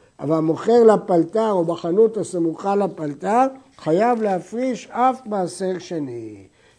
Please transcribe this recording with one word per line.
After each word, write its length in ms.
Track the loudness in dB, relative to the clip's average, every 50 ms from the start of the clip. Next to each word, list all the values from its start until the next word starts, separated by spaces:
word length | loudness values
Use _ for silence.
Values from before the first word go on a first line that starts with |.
| _ _ _ -8
אבל 160 | -2 0 0
המוכר 480 | 0 2 0 0 -2 0 4 4 6 8
לפלתר 680 | 8 6 6 2 2 2 2 2 2 0 -2 0 0
או 140 | 0 0 0
בחנות 520 | -2 -4 -6 -4 -2 2 4 4 4 2
הסמוכה 580 | -2 -6 -6 -4 -2 -2 -2 -4 -4 -4 -2 0
לפלתר, 680 | 0 0 -2 -4 -6 -8 -8 -8 -8 -4 0 2 2 2 0 -2 -8 -20 _ _
חייב 440 | -8 -2 0 2 2 4 2 2 0
להפריש 680 | 0 -2 -2 -2 -4 -8 -6 -4 -4 -4 -4 -6 -8 -10
אף 300 | -4 0 0 0 0 -2 -6
מעשר 540 | -6 -4 -4 -4 -4 -4 -6 -4 -4 -4 -6
שני. 680 | -8 -8 -6 -6 -6 -6 -8 -10 -12 -14 -16 -18 -20 -20 _ _ _ _ _